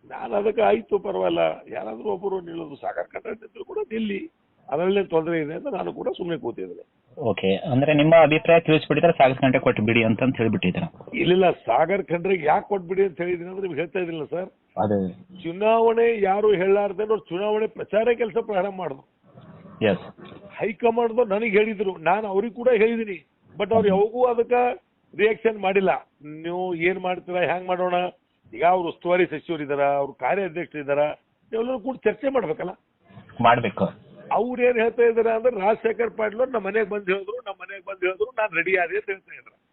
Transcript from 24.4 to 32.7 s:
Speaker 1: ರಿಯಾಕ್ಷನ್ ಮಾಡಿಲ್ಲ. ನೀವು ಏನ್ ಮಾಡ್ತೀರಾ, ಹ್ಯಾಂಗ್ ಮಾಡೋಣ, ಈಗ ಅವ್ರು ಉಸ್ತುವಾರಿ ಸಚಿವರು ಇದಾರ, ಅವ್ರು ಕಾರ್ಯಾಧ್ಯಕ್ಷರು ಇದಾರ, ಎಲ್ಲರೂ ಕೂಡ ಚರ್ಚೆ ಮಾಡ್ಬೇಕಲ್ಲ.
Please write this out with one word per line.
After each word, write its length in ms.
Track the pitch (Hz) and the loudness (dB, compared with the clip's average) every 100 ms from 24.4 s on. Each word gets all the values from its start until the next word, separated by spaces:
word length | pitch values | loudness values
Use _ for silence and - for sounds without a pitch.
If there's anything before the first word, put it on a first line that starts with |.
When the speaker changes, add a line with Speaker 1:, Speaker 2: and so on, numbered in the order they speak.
| 233 247 247 311 _ _ _ 143 | 2 2 2 -2 _ _ _ 2
Speaker 1:
ರಿಯಾಕ್ಷನ್ 420 | 214 220 226 214 | 2 4 0 0
ಮಾಡಿಲ್ಲ. 300 | 190 196 185 147 - _ | 0 2 2 0 -4 _
ನೀವು 520 | 147 156 165 180 185 | -18 -12 -8 -6 -6
ಏನ್ 240 | 170 170 190 | -2 -2 0
ಮಾಡ್ತೀರಾ, 420 | 185 180 180 180 | -4 -6 -4 -2
ಹ್ಯಾಂಗ್ 260 | 151 175 185 | 0 -2 -2
ಮಾಡೋಣ, 260 | 180 180 180 180 _ _ _ _ | -2 0 0 -2 _ _ _ _
ಈಗ 100 | - | 0
ಅವ್ರು 260 | 165 185 170 | 2 2 0
ಉಸ್ತುವಾರಿ 360 | - 170 180 | -6 0 2
ಸಚಿವರು 380 | 170 156 - 160 | 2 -2 -8 -8
ಇದಾರ, 200 | 143 143 | -4 0
ಅವ್ರು 300 | 143 143 143 | 2 2 -2
ಕಾರ್ಯಾಧ್ಯಕ್ಷರು 680 | - 131 185 185 160 165 151 | -4 -2 -2 -2 -6 -10 -10
ಇದಾರ, 160 | 139 143 151 143 _ _ _ | -2 0 0 -4 _ _ _
ಎಲ್ಲರೂ 260 | 226 240 262 | -6 -4 -4
ಕೂಡ 160 | 214 | -6
ಚರ್ಚೆ 340 | 254 214 - 277 | -2 -2 -2 -2
ಮಾಡ್ಬೇಕಲ್ಲ. 400 | 269 170 143 175 | -2 -2 -6 -8